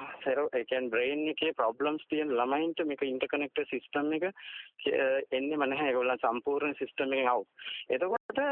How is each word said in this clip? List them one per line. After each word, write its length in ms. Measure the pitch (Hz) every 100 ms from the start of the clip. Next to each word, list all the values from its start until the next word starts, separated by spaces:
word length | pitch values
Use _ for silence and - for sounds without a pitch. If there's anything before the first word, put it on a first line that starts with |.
| 135 -
සෙර-, 240 | 139 131 151
ඒ 160 | 127 113
කියන්නේ 260 | 131 127
බ්‍රේන් 320 | 113 127 147 156
එකේ 260 | 147 156
ප්‍රොබ්ලම්ස් 500 | - 113 117 147 151 -
තියෙන 260 | 151 151
ළමයින්ට 500 | 120 123 143 165 160
මේක 220 | 156 139 139
ඉන්ටර්කනෙක්ටඩ් 640 | 131 - 143 143 - -
සිස්ටම් 400 | 123 - 147 151
එක, 120 | 156 180
අ, 800 | - - - - - 143 135 135 135 -
එන්නෙම 360 | 131 139 151 135
නැහැ. 240 | 139 147
ඒගොල්ලන් 340 | 123 123 127
සම්පූර්ණ 540 | 120 120 143 143 147 139
සිස්ටම් 380 | 135 - 135 135
එකෙන් 160 | 127
අවුට්. 400 | 120 98 - - - -
එතකොට 520 | 165 180 233 - - 285